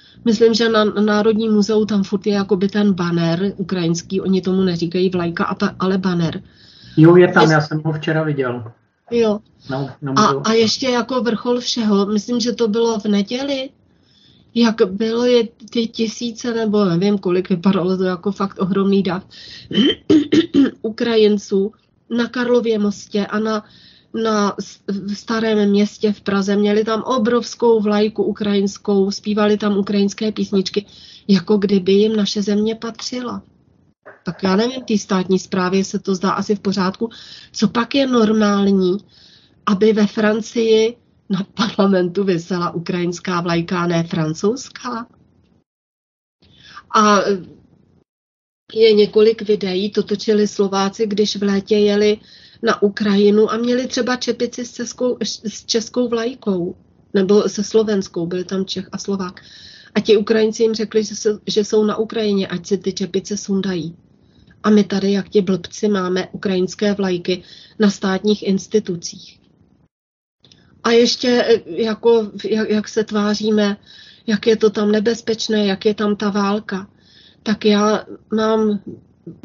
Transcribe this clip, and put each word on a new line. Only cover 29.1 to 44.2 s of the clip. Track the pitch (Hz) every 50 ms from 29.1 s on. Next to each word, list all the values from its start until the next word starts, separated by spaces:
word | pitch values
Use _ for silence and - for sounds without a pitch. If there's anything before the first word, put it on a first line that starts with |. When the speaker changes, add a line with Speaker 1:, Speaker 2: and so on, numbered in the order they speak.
Speaker 1:
zpívali | 202 - - 214 208 214 208 208 214
tam | 208 220 208 202 196
ukrajinské | 196 - 202 202 202 202 - - 220 220
písničky, | 214 208 196 196 208 190 185 - - 202 202 - - - - - - - _ -
jako | 196 185 170 - 214
kdyby | 202 202 196 202 190 180 190
jim | 196 202 214 220 220
naše | 214 196 - - 214
země | 196 214 202 208 214 220 226
patřila. | 220 - 233 226 - - - 247 247 247 233 202 196 - _ _ _ _ _ _ _ _ _ _ _ - - - _ -
Tak | 185 170 -
já | 196 190 185
nevím, | 202 233 247 262 262 247
té | - 220 202
státní | - - 202 185 180 180 190 185
správě | - - - 190 180 180 190 196 190
se | - - 196
to | - 196 190
zdá | 175 185 190
asi | - - 196 - 214
v | 202
pořádku. | - 202 190 202 180 185 196 - 233 226 - - - - - - - -
Co | - - - -
pak | - 240 233 233 -
je | 277 269
normální, | 262 254 240 220 208 220 214 214 202 202 202 202 196 196 190 185 180 185 202 - _ _ _ _ _ _ _ _ _ _ _ -
aby | 208 208 185 214 220
ve | 208 214 208
Francii | 208 - 233 208 214 214 226 214 - - 240 226 220 220 220 220 233 240 - _ _ _ _ _ -
na | 196 170 196 - -
parlamentu | - 240 190 - - 196 196 196 180 180 175 170 196 202
visela | 196 180 165 170 - 190 175 175 165 -
ukrajinská | 170 170 - 180 175 175 175 175 175 - 190 180 170
vlajka, | 175 180 170 170 170 170 190 175 170
ne | 175 170 165 165
francouzská? | 165 180 170